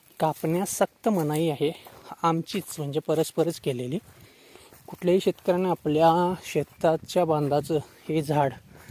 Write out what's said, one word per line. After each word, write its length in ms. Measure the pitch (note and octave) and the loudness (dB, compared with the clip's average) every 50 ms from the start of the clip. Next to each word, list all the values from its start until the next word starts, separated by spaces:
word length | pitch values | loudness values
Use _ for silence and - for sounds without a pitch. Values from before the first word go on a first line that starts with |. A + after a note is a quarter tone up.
| _ _ _ - | _ _ _ -2
कापण्यास 580 | D#3+ D#3 D3 - - D#3+ E3 F3+ G3 - - | -2 -2 0 -2 -2 -2 -2 -2 -2 -4 -2
सक्त 320 | - G3+ - _ _ - A#3 | 0 0 0 _ _ 0 0
मनाई 400 | G#3 F3 D#3 D3 D3+ D3+ E3+ E3 | 2 2 2 2 0 2 0 0
आहे 220 | C#3+ - D3 D3+ - - - - - - - - - - - | 0 0 0 -2 -2 -4 -12 -20 -20 -20 -18 -18 -6 -2 0
आमचीच, 520 | E3 D#3+ E3 E3 - - G3 - - - - | 0 0 0 -2 -4 -6 -8 -8 -8 -8 -8
म्हणजे 200 | D3 C#3+ C#3 D#3 | -8 -4 -4 -4
परस्परच 600 | - - D#3 D#3+ D#3 - - - D#3 G3+ - - | -2 0 0 0 0 0 0 0 0 0 -2 -4
केलेली. 380 | - D3 B2+ A#2+ B2 B2 D3 G#3+ - - - - - - - - - - - - - - - - - | -4 -4 -4 -4 -4 -6 -6 -8 -8 -12 -18 -20 -20 -20 -20 -20 -20 -20 -20 -20 -20 -20 -20 -20 -20
कुठल्याही 320 | - - - - F3 F3+ F#3+ | -18 -12 -4 2 2 2 4
शेतकऱ्याने 480 | - F#3 - - - - F3+ F3+ F#3 F3+ | 2 0 -2 0 0 0 0 2 0 0
आपल्या 720 | E3 - - D#3 D3 D3+ E3 E3 E3 F3 F3 F3+ F#3 - - | -2 -2 -2 0 2 4 6 6 6 4 2 0 -2 -4 -8
शेताच्या 800 | - - D#3+ C#3+ - - - - E3 D#3+ D#3 - - - F3+ F3 | -4 -4 -4 -4 -4 -4 0 0 2 2 0 -4 -2 0 0 2
बांधाचं 540 | D#3+ D#3 D3+ D3 C#3 C#3+ D3+ D3 - E3 D3 - - - - - - | 2 2 0 0 0 0 0 0 0 -2 -4 -4 -6 -14 -14 -8 -4
हे 120 | D3+ D#3+ | -2 -2
झाड 320 | D3 D3 D3 D3 C#3+ C3+ A#2+ - - - - - - - | 0 0 2 2 2 0 -2 -6 -14 -20 -20 -20 -20 -20